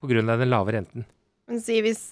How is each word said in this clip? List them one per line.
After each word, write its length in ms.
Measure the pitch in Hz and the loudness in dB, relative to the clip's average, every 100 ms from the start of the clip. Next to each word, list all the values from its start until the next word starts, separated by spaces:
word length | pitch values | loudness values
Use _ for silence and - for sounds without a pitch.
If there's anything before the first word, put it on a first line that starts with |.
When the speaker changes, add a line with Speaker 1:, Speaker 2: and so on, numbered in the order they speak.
Speaker 1:
På 60 | 139 | 0
grunn 200 | 113 110 | 2 2
av 100 | 117 | 2
den 80 | 127 | 2
lave 240 | 120 98 | 2 0
renten. 320 | 110 90 120 - _ _ _ - | -2 -6 -12 -14 _ _ _ -8
Speaker 2:
Men 100 | 233 | -6
si 160 | 233 226 214 | -2 0 0
hvis, 220 | 220 - | -2 -2